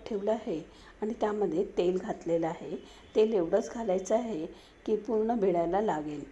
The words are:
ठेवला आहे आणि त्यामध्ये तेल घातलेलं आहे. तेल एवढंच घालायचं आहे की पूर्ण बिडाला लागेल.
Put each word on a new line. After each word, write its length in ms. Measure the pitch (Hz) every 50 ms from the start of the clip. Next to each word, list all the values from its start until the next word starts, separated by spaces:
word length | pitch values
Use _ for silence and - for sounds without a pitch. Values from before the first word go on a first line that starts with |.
| -
ठेवला 260 | - 226 196 202 214
आहे 300 | 220 226 - 240 175 - - - - - - - - -
आणि 120 | 208 220 240 -
त्यामध्ये 440 | 226 208 208 214 202 170 156 170 214 - -
तेल 200 | - 175 180 185
घातलेलं 500 | 185 185 - 170 - - 165 170 165 165
आहे. 280 | 160 170 - 147 143 175 - - - - - - - -
तेल 180 | 220 220 220 226
एवढंच 360 | 190 165 165 190 202 - - -
घालायचं 400 | 226 226 190 180 190 185 - 220
आहे 300 | 240 247 226 208 156 160 - - - - - - - -
की 100 | 233 214
पूर्ण 440 | 208 208 - 226 214 220 226 247 226
बिडाला 420 | 190 196 175 170 170 165 175 202
लागेल. 420 | 226 202 160 156 151 151 147 143 135 -